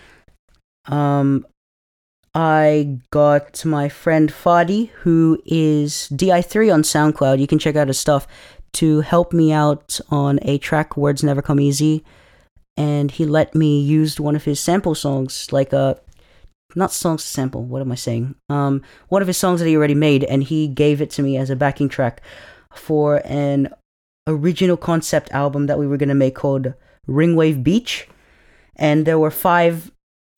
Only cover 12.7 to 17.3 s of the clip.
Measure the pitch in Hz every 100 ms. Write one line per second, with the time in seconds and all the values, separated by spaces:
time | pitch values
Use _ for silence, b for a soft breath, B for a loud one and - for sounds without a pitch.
12.7 | - 147 147 143 - 156 156 - 160 156
13.7 | 147 143 156 156 151 147 151 151 143 -
14.7 | 185 190 151 143 135 131 - - 139 135
15.7 | 139 135 - - b b b b _ _
16.7 | 170 190 - 175 160 -